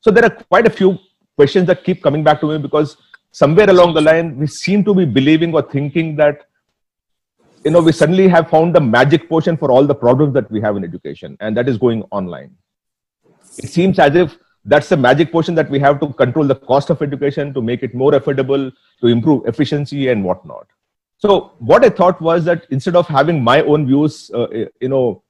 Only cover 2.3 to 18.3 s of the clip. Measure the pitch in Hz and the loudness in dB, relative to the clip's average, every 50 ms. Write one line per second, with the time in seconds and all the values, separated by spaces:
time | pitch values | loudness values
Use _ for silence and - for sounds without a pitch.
2.3 | 151 151 - 151 156 156 139 139 - 151 151 143 - _ _ _ _ _ _ _ | 0 0 -2 -4 -4 -6 -6 -4 -2 -2 -2 -2 -6 _ _ _ _ _ _ _
3.3 | _ - 156 139 160 196 214 196 185 180 175 175 160 156 151 156 160 165 170 165 | _ 0 2 4 4 4 4 6 6 6 4 4 2 0 2 2 2 2 0 -4
4.3 | 135 127 151 147 - - - 175 196 208 190 208 202 190 180 143 104 135 131 147 | -6 -6 -8 -8 -8 -8 -4 -2 0 0 2 2 2 0 0 2 0 0 2 2
5.3 | 156 156 170 170 160 151 143 - - 139 143 143 - 165 165 160 151 147 151 147 | 2 2 0 0 -2 -4 -4 -2 -6 -6 -6 -4 -4 -6 -6 -4 -2 0 0 0
6.3 | 135 - _ _ _ _ _ _ _ _ _ _ _ _ _ _ _ _ _ _ | 0 -4 _ _ _ _ _ _ _ _ _ _ _ _ _ _ _ _ _ _
7.3 | _ _ _ _ _ _ - 151 160 175 160 165 156 - 170 147 185 185 190 185 | _ _ _ _ _ _ -4 2 2 4 4 2 2 2 0 2 2 2 4 4
8.3 | 175 165 160 - - 156 160 175 165 170 147 117 110 120 131 143 165 156 - _ | 4 2 2 2 0 0 2 4 2 2 2 2 2 2 4 4 2 0 0 _
9.3 | 160 160 160 180 165 - 156 135 123 127 143 143 139 - 120 120 127 131 151 143 | -2 -2 0 -2 -4 -2 0 2 2 2 4 2 0 0 2 2 2 4 2 0
10.3 | 127 139 107 - 107 107 110 107 101 101 90 87 85 - _ 73 71 - - 71 | 0 -2 -4 -2 -6 -4 -4 -2 -4 -4 -8 -10 -14 -14 _ -14 -16 -14 -16 -20
11.3 | 69 _ 101 110 110 117 120 139 123 101 127 120 113 113 - _ - 101 92 90 | -16 _ -8 -6 -4 -2 -2 -2 -2 0 0 -2 -2 -2 -8 _ -8 -8 -8 -8
12.3 | 82 65 67 - _ _ _ _ _ _ _ _ _ _ _ _ _ _ _ _ | -12 -16 -18 -20 _ _ _ _ _ _ _ _ _ _ _ _ _ _ _ _
13.3 | _ _ _ _ - - - - - 170 180 190 - - 156 143 143 175 180 - | _ _ _ _ -20 -18 -18 -6 -2 0 0 0 2 2 2 4 4 2 0 0
14.3 | - _ _ _ _ _ _ 104 143 147 - - 185 147 123 123 135 147 170 - | -4 _ _ _ _ _ _ 0 0 0 2 0 -2 0 2 2 2 2 0 -2
15.3 | - 165 160 - 175 160 151 - 139 139 139 143 147 143 156 143 131 - - 127 | -2 -4 -2 0 -2 -2 -2 -2 -4 0 0 0 0 0 -4 -8 -2 -2 -2 -2
16.3 | 120 160 147 139 135 - _ - 127 139 - - 160 - 156 143 143 131 143 143 | 0 -2 0 0 -2 -4 _ -2 -2 -2 0 -2 -4 -4 -4 -8 -6 -4 -6 -4
17.3 | 143 160 143 143 135 135 113 117 123 117 135 117 120 123 131 147 147 135 - 151 | -4 -6 -8 -6 -6 -6 -4 -4 -6 -6 -8 -10 -6 0 0 2 2 2 0 -2